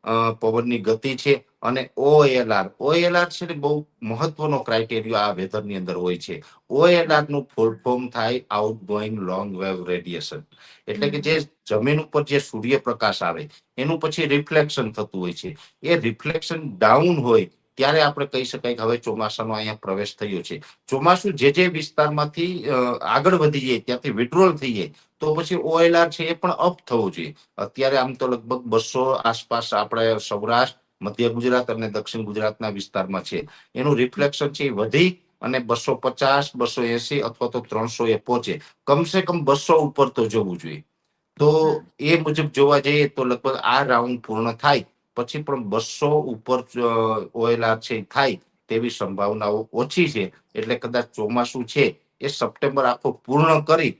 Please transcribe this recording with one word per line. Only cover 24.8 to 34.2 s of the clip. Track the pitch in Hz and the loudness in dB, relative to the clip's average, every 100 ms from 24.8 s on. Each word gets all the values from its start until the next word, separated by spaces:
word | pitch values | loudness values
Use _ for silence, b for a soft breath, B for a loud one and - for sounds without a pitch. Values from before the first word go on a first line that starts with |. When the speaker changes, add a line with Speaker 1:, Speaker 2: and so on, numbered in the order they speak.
| 78 b b _ | -6 b b _
Speaker 1:
તો | 156 | -2
પછી | 156 160 175 | -2 -2 -4
ઓએલઆર | 151 165 170 170 165 | 0 4 6 6 4
છે | - | 0
એ | 165 | -6
પણ | 165 180 | -2 -2
અપ | - 175 180 - | 2 0 0 -2
થવો | 120 101 | 0 0
જોઈએ. | 85 78 73 b - | -4 -10 -12 b -10
અત્યારે | 101 - 135 139 | -10 -2 0 2
આમ | 127 | 0
તો | 123 131 | -2 -2
લગભગ | 120 113 127 | -4 -4 -6
બસો | 123 113 113 131 | 0 0 0 -2
આસપાસ | 131 131 113 113 - 117 117 | 0 0 0 -2 -4 -4 -2
આપણે | 104 104 113 113 110 | -2 -2 0 0 0
સૌરાષ્ટ્ર, | - 104 104 120 127 - _ _ | -2 -6 0 2 2 -2 _ _
મધ્ય | 95 104 120 | -10 -2 -2
ગુજરાત | 113 123 123 123 | 0 0 0 0
અને | 113 113 | -6 -6
દક્ષિણ | 104 107 113 | -6 -8 -8
ગુજરાતના | 107 104 107 107 110 | -8 -4 -4 -4 -8
વિસ્તારમાં | 101 95 98 92 95 | -8 -8 -6 -4 -6
છે. | 87 90 76 B B | -6 -8 -10 B B
એનું | 120 139 127 | -4 0 2
રિફ્લેક્શન | 123 - | 0 0